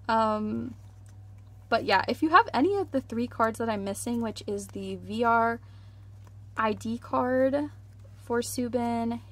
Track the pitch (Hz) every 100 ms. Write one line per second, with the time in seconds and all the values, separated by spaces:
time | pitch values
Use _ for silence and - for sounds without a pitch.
0 | - 226 220 214 214 226 247 - - -
1 | - - - - - - - 233 - 190
2 | - 247 311 370 453 240 349 403 359 269
3 | - 226 240 - 226 220 226 208 196 196
4 | 240 233 226 - - 202 196 196 190 185
5 | 185 220 233 233 226 233 - - - -
6 | - - - - - - 220 202 226 233
7 | - 262 254 262 262 285 294 - - -
8 | - - - 240 240 - 240 240 233 233
9 | 233 233 -